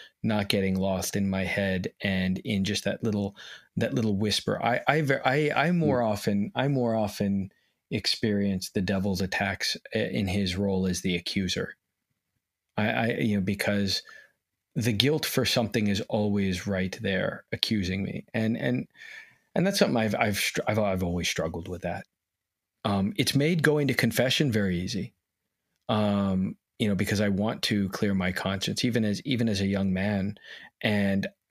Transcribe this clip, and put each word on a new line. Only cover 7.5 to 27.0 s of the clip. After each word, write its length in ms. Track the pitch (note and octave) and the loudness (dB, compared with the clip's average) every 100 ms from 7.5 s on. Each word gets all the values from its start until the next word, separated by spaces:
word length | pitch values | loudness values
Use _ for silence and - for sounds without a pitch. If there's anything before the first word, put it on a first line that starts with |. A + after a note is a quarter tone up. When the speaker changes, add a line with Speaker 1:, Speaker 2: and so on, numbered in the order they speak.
| _ _ _ - | _ _ _ -6
Speaker 1:
experience 800 | G#2 - - A2 G2+ G2+ F#2 - | -4 -2 0 0 2 2 -2 -2
the 120 | G#2+ | -2
devil's 400 | F#2 G2 G2+ F#2 | 0 0 0 -2
attacks 560 | F#2 - G2 F#2+ - - - | -2 -2 -2 -2 -4 -6 -4
i-, 60 | A2 | -4
in 280 | - B2 G2 | -2 -2 -2
his 300 | G2+ F#2 F2+ | 0 -2 0
role 300 | G2+ F#2+ F#2 | 0 0 0
as 140 | F2 | 0
the 140 | F#2 F2 | -2 -2
accuser. 600 | - G2+ F2+ F2+ - - _ _ _ _ _ _ _ _ _ - | -2 -4 -2 -4 -6 -10 _ _ _ _ _ _ _ _ _ -2
I, 120 | G#2+ | 0
I, 180 | B2 A#2 - | 2 0 0
you 160 | A2+ G2+ | 0 0
know, 60 | |
because 600 | F#2+ G2 - G2+ G2 F#2+ - - - _ _ _ _ C3+ | 0 -2 0 0 0 -2 -6 -20 -20 _ _ _ _ -2
the 180 | A2+ | 0
guilt 320 | G2+ C3 D#3 - | 4 4 2 0
for 200 | - A#2+ | 0 2
something 420 | B2+ A2+ A#2 G#2 | 2 2 2 2
is 140 | G2 | 0
always 640 | - A2 G#2 G2+ G2 F2+ G2+ | 0 0 2 2 0 -2 -2
right 320 | F#2+ F#2 - | -2 -2 -4
there 420 | G#2 F#2+ G2 - - | -2 0 -2 -6 -8
accusing 500 | - - A2 F2+ F#2+ | -6 -2 -2 -2 -4
me. 240 | G2 - - | -4 -8 -6
And, 240 | A2+ A2 A#2 | -4 -2 -2
and, 300 | C3+ B2 - - - - - _ _ | -2 -2 -6 -14 -20 -18 -20 _ _
and 140 | - F#3 | -2 0
that's 100 | G3 | 2
something 200 | - B2 | 2 2
I've, 180 | A2 - | 0 0
I've 220 | G#2+ G2+ | 0 0
str-, 240 | - - - | -2 -2 -2
I've, 120 | A2 | 0
I've 240 | G#2 F#2 | 0 0
always 240 | F2 F2 E2 | 0 -2 -2
struggled 400 | - D#2+ E2+ F2+ | -2 -4 -6 -8
with 140 | F2+ | -8
that. 240 | F2 F2 - _ _ _ _ _ _ _ - | -6 -8 -12 _ _ _ _ _ _ _ -2
Um, 280 | G2 G2 - | 0 0 0
it's 180 | - C#3 | 0 2
made 260 | D3+ F3 | 2 4
going 280 | D3 D3+ C#3+ | 4 4 2
to 40 | |
confession 580 | A#2+ A#2 - B2+ - D3 | 2 2 2 2 2 2
very 280 | G#2+ G2 F2 | 2 2 0
easy, 340 | F#2 G#2 A#2+ _ _ _ _ _ _ _ - | -2 -4 -6 _ _ _ _ _ _ _ -2
um, 640 | A2 G#2 G2+ G2 F#2 G2 - _ - | 0 2 2 2 0 -2 -4 _ -2
you 80 | G#2+ | 0
know, 80 | |
because 260 | F#2+ | 0